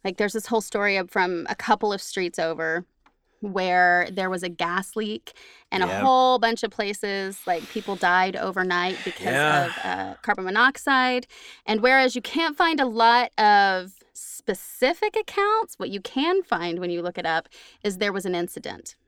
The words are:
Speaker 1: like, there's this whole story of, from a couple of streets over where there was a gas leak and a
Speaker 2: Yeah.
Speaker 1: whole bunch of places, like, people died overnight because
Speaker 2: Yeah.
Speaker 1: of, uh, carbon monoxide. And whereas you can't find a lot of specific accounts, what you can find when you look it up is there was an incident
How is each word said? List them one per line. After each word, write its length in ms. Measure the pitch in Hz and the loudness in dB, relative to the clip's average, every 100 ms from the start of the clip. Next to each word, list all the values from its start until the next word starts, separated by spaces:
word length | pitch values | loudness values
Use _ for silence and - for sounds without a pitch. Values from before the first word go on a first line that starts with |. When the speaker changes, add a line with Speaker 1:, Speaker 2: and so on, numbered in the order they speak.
Speaker 1:
like, 120 | 196 180 | -8 -4
there's 140 | 208 | -4
this 120 | 220 - | -4 -2
whole 140 | 226 | -2
story 360 | - 214 202 196 | -2 -2 0 0
of, 140 | 175 | -2
from 360 | 202 180 175 - | -2 0 -2 -6
a 60 | 202 | -8
couple 360 | - 208 208 | 0 0 0
of 80 | 202 | -4
streets 360 | - - 175 - | -6 -6 -4 -2
over 460 | 165 160 160 165 180 _ _ _ _ _ | -4 -2 -2 -4 -6 _ _ _ _ _
where 680 | 208 190 185 180 180 175 175 | -6 -2 2 4 6 4 0
there 200 | 190 185 | -4 -4
was 120 | 185 | -4
a 60 | 180 | -6
gas 480 | 170 170 180 190 220 | -4 -2 -2 -4 -6
leak 360 | 214 220 - - - - _ | -6 -8 -14 -20 -20 -20 _
and 120 | 190 | -2
a 40 | 180 | 0
Speaker 2:
Yeah. 140 | 190 | 2
Speaker 1:
whole 380 | 262 254 254 254 | 4 6 6 4
bunch 240 | 226 226 | 2 0
of 80 | 220 | -4
places, 680 | - 202 202 208 196 190 196 - | -4 -6 -4 -4 -4 -6 -8 -4
like, 220 | 180 - | -4 -4
people 260 | 220 208 | -8 -6
died 400 | 190 180 180 190 | 0 2 4 2
overnight 640 | 185 190 190 185 175 180 185 | -2 -4 -2 0 0 -2 -4
because 200 | 190 - - | -8 -6 -2
Speaker 2:
Yeah. 380 | 131 151 151 - | 2 4 2 0
Speaker 1:
of, 60 | - | -4
uh, 300 | 95 92 95 - | -6 -6 -6 -8
carbon 220 | - 202 | -4 -2
monoxide. 800 | 185 208 247 - - 262 254 254 247 - - - - | 0 2 2 2 0 2 2 -2 -6 -20 -20 -12 -2
And 140 | 214 | 2
whereas 340 | 247 269 254 247 | 4 6 4 0
you 60 | |
can't 340 | - 320 330 294 | -4 -2 -2 2
find 240 | 330 311 | 2 2
a 60 | 262 | 0
lot 440 | 226 233 240 247 - | 4 6 6 2 2
of 540 | 208 202 196 185 185 _ _ | 6 6 6 2 -4 _ _
specific 1000 | - - - - 190 - - 254 349 427 440 | -18 -16 -8 -6 -6 -10 0 0 2 -2 -2
accounts, 640 | - - 403 440 453 - | -4 0 2 2 -2 -8
what 120 | - | -8
you 100 | 196 | -8
can 420 | - 262 320 381 | -6 -2 2 0
find 360 | 349 180 170 170 | 0 -2 -2 -4
when 100 | 180 | -4
you 120 | 175 | -4
look 160 | 175 180 | -4 -4
it 80 | 165 | -2
up 220 | 160 - - - _ | -2 -4 -20 -20 _
is 160 | 208 185 | -6 -2
there 140 | 202 | -2
was 120 | 196 | -2
an 100 | 190 | -2
incident 600 | 175 175 - - - - _ | -4 -4 -8 -12 -12 -16 _